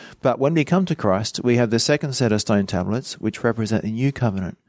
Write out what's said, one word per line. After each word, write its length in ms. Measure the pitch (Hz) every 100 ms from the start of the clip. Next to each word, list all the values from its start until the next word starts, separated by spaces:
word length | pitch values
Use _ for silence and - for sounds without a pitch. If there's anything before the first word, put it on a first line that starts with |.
| - -
But 180 | - -
when 140 | 135
we 100 | 165
come 220 | 143 180 185
to 100 | 160
Christ, 460 | 104 95 107 -
we 140 | 123 120
have 140 | 117
the 80 | 113
second 340 | - 147 147
set 180 | 127 120
of 80 | 107
stone 280 | - 104 95
tablets, 520 | 90 92 113 - -
which 240 | 107 -
represent 400 | 120 113 107 107
the 80 | 104
new 220 | 113 139
covenant. 440 | - 120 95 87 -